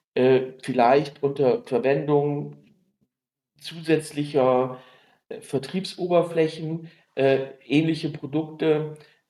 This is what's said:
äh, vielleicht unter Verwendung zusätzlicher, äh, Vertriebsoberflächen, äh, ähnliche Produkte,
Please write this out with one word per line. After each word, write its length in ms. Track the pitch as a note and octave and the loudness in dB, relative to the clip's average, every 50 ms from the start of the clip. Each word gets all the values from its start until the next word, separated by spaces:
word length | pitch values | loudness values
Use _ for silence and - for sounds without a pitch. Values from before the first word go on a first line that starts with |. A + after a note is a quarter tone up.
| _ _ _ | _ _ _
äh, 380 | B2+ B2+ C3 C3 B2+ B2+ - - - - | 2 4 6 6 4 2 -2 -8 -12 -8
vielleicht 600 | - B2 B2+ A#2 A#2+ C3+ D3 D3+ - - - - | -4 0 4 4 6 6 4 2 0 -6 -4 -4
unter 420 | C#3 C#3+ - C#3 B2 A2+ - - | -4 0 2 2 2 2 0 -2
Verwendung 920 | - B2+ A#2 A#2+ C3+ C#3+ D#3 D#3 D3 D3 C#3+ C#3+ D3 D3 D3 D3 D3 - - _ _ _ _ _ _ _ _ _ _ _ _ _ _ _ _ _ _ _ _ | -4 -4 0 2 2 0 0 0 0 2 2 2 0 -2 -4 -8 -10 -14 -18 _ _ _ _ _ _ _ _ _ _ _ _ _ _ _ _ _ _ _ _
zusätzlicher, 1200 | - - D#3+ E3+ D#3+ E3 D#3+ D3+ D3 - - C#3+ D3 D3 - C#3 B2+ B2+ B2+ B2+ B2+ C3+ C3 - - - _ _ _ _ _ _ _ _ | -18 -16 -16 -10 0 0 0 0 0 -6 -6 -6 -6 -2 0 2 2 4 4 2 0 -2 -6 -12 -18 -20 _ _ _ _ _ _ _ _
äh, 100 | - - | -18 -18
Vertriebsoberflächen, 1500 | - - - C3 C3+ - - F#3+ F#3 - - - F3+ F3 F3 E3+ E3 E3+ E3 E3 D#3+ D#3 D#3 D#3+ D#3+ D#3 E3 E3+ - - - _ _ _ _ | -12 -6 -6 -6 -6 -4 -6 -6 -6 -8 -8 -8 -4 2 2 2 2 2 0 0 0 0 -2 -6 -8 -8 -8 -8 -10 -14 -20 _ _ _ _
äh, 320 | C3+ C3+ C3+ C3+ C3 C3+ - - - _ | 0 2 2 2 2 -2 -6 -12 -20 _
ähnliche 440 | - B2+ D3+ D#3+ D#3+ D#3 D3+ - D3 | 0 0 2 2 2 -2 -2 -4 -8
Produkte, 840 | D3 - - C3+ C#3 D#3 D#3 D#3 D#3 - D#3+ D#3+ D3+ D3+ D#3 D3+ D3+ - - _ _ _ _ | -8 -8 -12 -6 -4 -4 -4 -4 -6 -2 0 0 2 0 -2 -6 -10 -14 -20 _ _ _ _